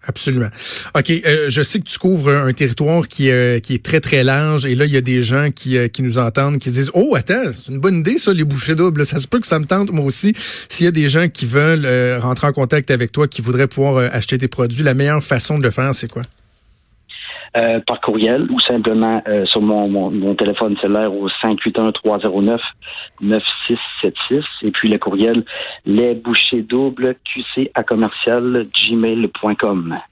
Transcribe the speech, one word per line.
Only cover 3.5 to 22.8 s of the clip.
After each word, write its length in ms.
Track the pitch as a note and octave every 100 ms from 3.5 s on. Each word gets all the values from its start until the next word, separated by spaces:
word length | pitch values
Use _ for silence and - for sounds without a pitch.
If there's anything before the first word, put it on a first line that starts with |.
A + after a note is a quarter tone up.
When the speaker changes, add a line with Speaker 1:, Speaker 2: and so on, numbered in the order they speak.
| A#2+
Speaker 1:
qui 120 | -
est 100 | B2+
très, 160 | - D#3
très 260 | - C#3
large 420 | B2+ C3+ D#3 D3+ C3+
et 80 |
là, 100 | B2+
il 80 | D3
y 40 | C#3
a 20 |
des 220 | B2+ B2+
gens 260 | A#2 C3+ D3
qui, 280 | - C3+ B2+
euh, 100 | A#2+
qui 140 | -
nous 160 | B2+ A#2+
entendent, 400 | A#2+ A2 C#3 C#3+
qui 120 | C3
disent, « 200 | B2 C3+
Oh, 200 | F3 C4 F3+
attends, 340 | - G#3+ A3
c'est 180 | B2 -
une 80 | C3+
bonne 160 | E3+ F3
idée, 220 | D#3 C4
ça, 160 | G#3
les 100 | F3+
bouchées 300 | D3+ C#3 A#2
doubles. 320 | D#3+ F3+ D3+ D3
Ça 120 | C#3+
se 80 | C3+
peut 140 | A#3+
que 60 | -
ça 120 | D#3+
me 60 |
tente, 260 | D3+ F#3 G3+
moi 140 | E3
aussi. » 300 | C#3 B2+ G3+ A3+
S'il 480 | - - - -
y 40 | E3+
a 40 |
des 160 | D#3+ D3
gens 200 | D3 E3+
qui 160 | - A#2+
veulent, 400 | C3 D3+ E3 C3+
euh, 320 | B2+ B2 B2
rentrer 280 | A#2+ B2 D3
en 40 |
contact 380 | C#3 B2+ D3+ C#3
avec 200 | C3 A#2
toi, 160 | - D3
qui 140 | -
voudraient 280 | A#2 B2 C3+
pouvoir, 280 | - C#3 C3
euh, 120 | B2
acheter 240 | A#2 A2 C3+
tes 120 | C3
produits, 340 | - A#2+ A#2+
la 100 | D3
meilleure 320 | C3 C#3 D3+
façon 320 | - C3 - D3+
de 60 |
le 80 | B2+
faire, 240 | G#2 C3
c'est 180 | C3 A#2
quoi ? 80 | - B2 _ _ _ _ _ _ _ _ - - - -
Speaker 2:
Euh, 260 | A#2 A#2 A2+ -
par 140 | A#2
courriel 500 | - A2 A2 B2 E3
ou 80 | B2+
simplement, 600 | - A#2+ A2 A2 A2+ A2+ -
euh, 160 | G#2
sur 160 | F#2+ A2+
mon, 260 | G#2 G#2+ G2+
mon, 240 | G2 F#2
mon 240 | G#2 F#2+
téléphone 400 | G2 G#2 G2+ A2 G2+
cellulaire 320 | G2 G#2 A2
au 160 | G2 G2 -
cinq 180 | A2+ G#2
huit 180 | A2+ G#2+
un 140 | A2
trois 260 | G#2 A2 G#2
zéro 220 | G#2+ F#2+
neuf 220 | G2+ A#2 - -